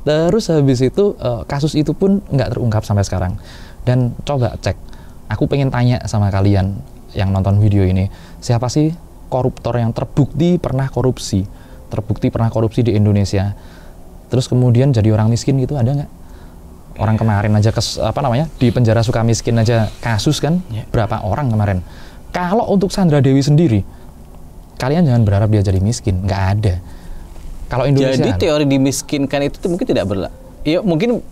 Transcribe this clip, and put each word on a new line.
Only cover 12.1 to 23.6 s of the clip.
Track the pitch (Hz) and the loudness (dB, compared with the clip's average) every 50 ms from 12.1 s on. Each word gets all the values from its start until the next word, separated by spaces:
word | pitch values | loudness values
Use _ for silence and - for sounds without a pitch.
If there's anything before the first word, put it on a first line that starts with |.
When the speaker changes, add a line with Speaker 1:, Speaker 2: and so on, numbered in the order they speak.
| 104 - - 127 | -4 -2 -2 -2
Speaker 1:
pernah | - - 117 113 | 0 0 0 0
korupsi | - 113 113 110 - - 120 | 2 0 0 0 0 0 0
di | 113 101 | 2 2
Indonesia. | 107 104 104 104 101 101 95 - 98 95 101 101 - - - - - - - - - - - - - - - | 2 4 4 4 2 2 0 0 -2 -2 -2 -4 -8 -14 -20 -20 -20 -20 -20 -20 -20 -20 -20 -20 -20 -10 -2
Terus | - 117 131 | -2 -2 0
kemudian | - 127 123 123 123 117 117 131 143 135 | 0 0 2 4 4 4 4 4 4 4
jadi | 110 104 110 | 4 4 4
orang | 107 107 107 110 | 4 4 2 2
miskin | 117 113 - - 135 135 | 0 0 0 0 0 0
gitu, | 127 - 147 | 0 -2 0
ada | 143 117 120 | 0 0 0
nggak? | 143 143 147 - - - - - - - - - - - - - - - - - - | 0 -2 -4 -6 -12 -20 -20 -20 -20 -20 -20 -20 -20 -20 -20 -20 -20 -20 -20 -20 -8
Orang | - 107 107 110 | -4 -2 0 0
kemarin | 110 110 113 104 98 104 107 104 | 2 2 2 0 2 2 2 2
aja | 104 101 110 | 4 4 4
kes-, | 104 117 113 - - - | 2 0 -4 -4 -4 -4
apa | - 110 110 135 | -4 -2 -2 -2
namanya, | 143 135 113 123 160 156 - | -2 0 0 0 -2 -4 -2
di | - 135 120 | 0 0 2
penjara | - 127 123 110 110 117 | 2 2 2 2 4 2
Sukamiskin | 113 - - 120 113 117 113 - - 131 113 | 2 0 0 0 2 2 0 0 0 0 2
aja | 117 110 107 120 113 110 104 - - | 2 2 2 2 2 0 -2 -4 -6
kasus | - 117 113 101 - 156 147 - | -4 -2 -2 0 2 0 0 0
kan, | - 143 165 - - - | 0 0 0 -2 -2 -4
Speaker 2:
Iya. | 117 107 120 - | -8 -8 -8 -4
Speaker 1:
berapa | - 117 110 101 107 - - | -2 -2 0 0 -2 -4 -2
orang | 101 98 - 151 127 | -2 -2 -2 0 0
kemarin? | 113 110 104 101 98 90 85 - - - - - - - - - | 2 2 2 2 0 -2 -4 -8 -16 -18 -18 -18 -18 -20 -18 -8
Kalau | - 175 180 175 185 226 233 - | -6 -4 -2 0 0 0 2 2
untuk | 196 196 202 190 | 2 2 2 0
Sandra | - - 190 170 147 147 | 0 2 2 4 4 4
Dewi | 127 135 135 139 | 4 4 4 4
sendiri, | 139 143 147 151 | 4 4 4 4